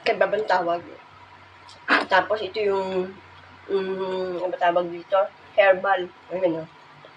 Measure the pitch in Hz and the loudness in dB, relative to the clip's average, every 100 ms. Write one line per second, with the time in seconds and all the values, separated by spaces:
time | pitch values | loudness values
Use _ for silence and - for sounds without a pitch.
0 | - 196 190 202 214 185 170 170 160 - | -2 2 2 0 0 0 0 -4 -6 -20
1 | - - - - - - - - - - | -20 -20 -20 -20 -20 -20 -20 -12 -2 0
2 | - 190 180 214 190 220 208 196 190 185 | 2 2 2 -2 -4 -2 0 0 -2 -4
3 | 185 196 - - - - - 196 190 190 | -4 -8 -20 -20 -20 -18 -4 -2 -2 -4
4 | 190 185 185 175 180 175 175 175 175 175 | -4 -4 -4 -4 -4 0 0 2 0 -6
5 | 170 196 208 - - - 196 185 196 185 | -2 0 0 -4 -4 4 4 4 2 0
6 | 180 - - 175 185 160 160 - - - | -2 -12 -12 -2 -2 -2 -6 -16 -20 -20
7 | - | -20